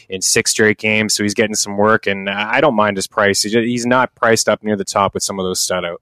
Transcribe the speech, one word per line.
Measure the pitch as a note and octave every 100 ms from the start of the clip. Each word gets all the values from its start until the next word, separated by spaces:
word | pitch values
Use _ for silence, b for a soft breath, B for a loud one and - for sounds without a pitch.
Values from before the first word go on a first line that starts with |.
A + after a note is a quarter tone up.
| B
in | F#2+
six | - A#2 -
straight | - G#2+ G#2
games, | A2 G#2+ G#2+
so | -
he's | G#2
getting | G2+ G#2+
some | G#2 G#2 G2+
work, | G#2+ A2 -
and | G2 G2
I | G2 G#2+ B2+
don't | D3+
mind | G#2+ G#2 F#2+
his | -
price. | - G2+ F#2+
He's | G#2
ju-, | A#2
he's | A#2 B2 A#2+
not | B2+ B2
priced | - A#2 A2+ -
up | G#2+
near | G#2+ G#2
the |
top | F#2+ G#2 G2
with | G2
some | - G2
of |
those | F#2 F2+
stud, | - F#2 F2 E2+